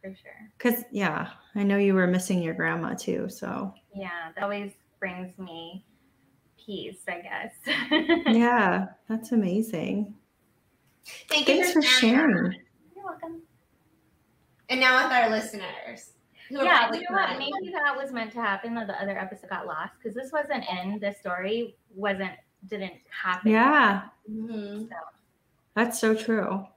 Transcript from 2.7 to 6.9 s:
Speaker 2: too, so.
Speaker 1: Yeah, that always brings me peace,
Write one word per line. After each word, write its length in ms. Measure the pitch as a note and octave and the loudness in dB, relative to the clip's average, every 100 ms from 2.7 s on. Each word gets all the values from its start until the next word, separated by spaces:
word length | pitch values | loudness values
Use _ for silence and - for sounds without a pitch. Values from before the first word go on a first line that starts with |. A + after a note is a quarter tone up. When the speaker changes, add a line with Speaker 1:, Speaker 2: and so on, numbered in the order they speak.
| E3 D#3+ | 0 -4
Speaker 2:
too, 340 | F#3 - F3+ F#3 | -6 -4 -4 -4
so. 460 | - - - G3 - _ | -8 -8 -6 -8 -12 _
Speaker 1:
Yeah, 360 | G3 F#3+ E3+ E3 | -14 -10 -8 -10
that 80 | E3 | -6
always 280 | G3+ G3+ G3+ - _ _ | -6 -4 -8 -14 _ _
brings 380 | F#3+ F3+ F3+ F3+ | -8 -8 -12 -12
me 480 | F3+ E3 E3 F#3+ _ _ _ _ _ _ _ _ | -14 -14 -14 -16 _ _ _ _ _ _ _ _
peace, 380 | - G3+ - | -12 -10 -10